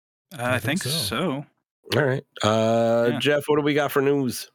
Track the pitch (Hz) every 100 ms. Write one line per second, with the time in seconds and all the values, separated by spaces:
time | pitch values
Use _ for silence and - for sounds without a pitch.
0 | _ _ _ 147 123 127 110 165 127 160
1 | 104 110 175 135 147 _ _ _ - 110
2 | 143 131 - - 107 110 110 117 117 117
3 | 120 120 131 147 143 151 147 147 147 143
4 | 135 143 127 107 -